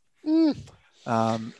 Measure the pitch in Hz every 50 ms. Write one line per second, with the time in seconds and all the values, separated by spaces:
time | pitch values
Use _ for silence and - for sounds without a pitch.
0 | _ _ _ _ - 311 311 320 330 294 254 - - - - _ _ _ _ _
1 | - 131 117 113 113 113 113 113 110 117 -